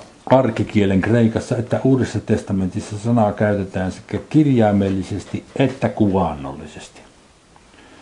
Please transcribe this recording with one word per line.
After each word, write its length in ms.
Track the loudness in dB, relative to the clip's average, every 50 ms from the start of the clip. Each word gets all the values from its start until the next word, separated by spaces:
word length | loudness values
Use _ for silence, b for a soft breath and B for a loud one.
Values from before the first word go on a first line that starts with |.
| -8 -18 -20 -14 0
arkikielen 760 | 4 4 4 4 4 0 -2 -2 0 2 2 2 4 4 2
kreikassa, 560 | 2 2 4 4 4 4 2 0 -4 -4 -4 -4
että 220 | -4 -2 -2 0 2
Uudessa 360 | 2 2 2 2 0 -4 -4
testamentissa 800 | -2 0 -2 -2 -2 -2 -4 -2 -2 -4 -4 -6 -10 -10 -10 -6
sanaa 340 | -2 0 2 2 2 2
käytetään 600 | 0 0 0 0 0 0 -4 -4 -6 -4 -4 -4
sekä 260 | -6 -8 -10 -8 -8 -8 -4 0
kirjaimellisesti 1160 | 2 2 4 4 4 4 4 4 4 2 2 0 0 -2 -4 -6 -8 -10 -8 -8 -10 -10 -10 -6 -2
että 340 | 0 0 0 0 -2 -4 -4
kuvaannollisesti. 1120 | 0 0 0 2 2 2 0 -2 -4 -6 -10 -12 -12 -12 -14 -16 -18 -18 -20 -20 -20 -20 -20 -20 -20 _ _ _ _ _ _ _ -20 -20 B B B B B B B B